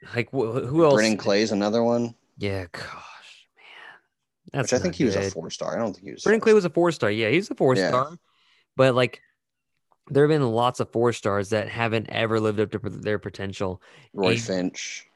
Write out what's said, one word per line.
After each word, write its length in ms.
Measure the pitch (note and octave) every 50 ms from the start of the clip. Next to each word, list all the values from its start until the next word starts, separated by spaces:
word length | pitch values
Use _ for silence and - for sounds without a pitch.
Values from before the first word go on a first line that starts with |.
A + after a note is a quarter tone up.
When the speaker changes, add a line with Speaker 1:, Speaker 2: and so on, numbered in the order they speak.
| - - -
Speaker 1:
like, 140 | A#2+ A2 -
wh-, 340 | - C3+ A2+ A2+ A2+ C3 -
who 200 | A#2+ C#3+ E3 E3
else? 80 | D3
Speaker 2:
Brennan 240 | C#3 G#2+ A2 A2 A2
Clay's 340 | F#2+ - A2 G2+ G2+ A2+ G#2+
another 320 | A2 G2 G2+ G#2 G#2+ A#2
one. 320 | A#2 A#2 A#2+ A#2+ A#2+ A#2 A#2+ _ _ _ _ -
Speaker 1:
Yeah, 280 | G2+ G2+ G2 F#2+ F#2 E2+
gosh, 760 | - - - - - - - - - - - - - - _ _ _
man, 440 | _ - - - - - - - - _ _ _ _ _ _ _ _ _ -
that's 180 | - C#3 C3 -
Speaker 2:
Which 20 |
I 60 | B2 -
think 160 | - F3+ D3+
Speaker 1:
not 0 |
Speaker 2:
he 100 | - D3+
was 120 | A2 F#2+
a 60 | G2
Speaker 1:
good. 100 | G2 G2
Speaker 2:
four-star. 420 | - E2 E2 F2 - - - - -
I 40 | G2+
don't 120 | A#2 A2
think 140 | C#3+ - G2
he 60 | -
was 100 | - -
Speaker 1:
Brennan 160 | - F#3+ G#3+ A3+
Speaker 2:
a 20 |
Speaker 1:
Clay 120 | - A3+
was 120 | G#3+ G#3+ F3+
a 60 | E3+
four-star. 400 | - E3+ F3 F3 D#3 - B2 G#2
Yeah, 180 | G#2 A2 A2+ G#2
he's 200 | C3 F3 G#3 -
a 60 | C4
four-star. 500 | - F3 C3+ B2+ G2 F#2 - - B2 C3+
Speaker 2:
Yeah. 100 | D3+ F3 - _ _ _ _ _ _ _ _ _ _ -
Speaker 1:
But, 180 | - C3 C3 B2
like, 260 | B2 B2+ A#2+ - - _ _ _ _ _ _ _ _ _ _ _ _ _ _ _ _ _ -
there 140 | C#3+ C#3
have 60 | D3 D3
been 180 | D#3 D3+ C#3 A#2
lots 260 | A2 A2+ A#2+ B2 - -
of 140 | A2+ -
four-stars 580 | - A2+ A#2 A#2+ A2+ - - G#2+ G2 G2+ G2 G2
that 180 | A2 G#2+ G2+ -
haven't 400 | - A#2 A#2 A2+ A2 A2+ G#2 -
ever 300 | - A2+ A2+ A2 A2 A2+
lived 220 | A2 G#2+ G#2 G2+
up 100 | G#2+ G2
to 80 | - G2+
their 400 | G#2+ G#2 F2+ G#2 G2 G#2 G#2+ G2
potential. 640 | - G2+ F#2+ - G2 G2 F#2+ - G2+ F#2 F#2 - _ - - - - _
Speaker 2:
Roy 220 | - G2 F#2+ F#2 A2+
Speaker 1:
And 60 | A#2
Speaker 2:
Finch. 680 | A2+ A2 F#2+ F#2 F2+ F2+ - - - - - - - _ _